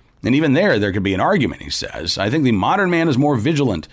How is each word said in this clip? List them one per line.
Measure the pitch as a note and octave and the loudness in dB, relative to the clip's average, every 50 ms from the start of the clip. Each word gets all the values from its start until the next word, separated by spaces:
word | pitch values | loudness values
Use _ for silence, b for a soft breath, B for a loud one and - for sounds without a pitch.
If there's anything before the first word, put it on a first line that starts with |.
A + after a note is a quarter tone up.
| b b b b - | b b b b -2
And | G2+ B2+ | 0 0
even | D3 D#3+ D3+ C3 | 2 2 2 2
there, | D#3 G3+ G3+ C#3 G#2+ | 4 4 2 2 2
there | G#2 G2+ | 0 0
could | F2+ G#2 F#2 | 0 0 0
be | G2 F#2+ | 0 0
an | F#2 | 0
argument," | A#2+ E3+ G3 F#3 B2 F2 - - | 0 0 0 0 0 -2 -4 -8
he | - - | -10 -10
says. | - - - - - A#1 D#2+ - - | -8 -8 -8 -8 -10 -8 -6 -6 -4
"I | - G2 G#2+ | -2 -2 -2
think | B2+ D#3+ C#3+ | 0 0 2
the | B2+ | 2
modern | A2+ F#2 F#2+ B2+ F3 G3+ G3 F3+ | 2 2 2 0 0 0 0 0
man | F3 E3 E3 | 0 0 0
is | E3+ C3+ | 0 2
more | A#2+ C#3 D3 D#3+ | 2 2 2 0
vigilant | E3+ G#2 D3+ E3+ C#3+ C#3+ B2 F#2+ D#2+ - B | 0 0 0 0 0 0 0 -2 -4 -8 B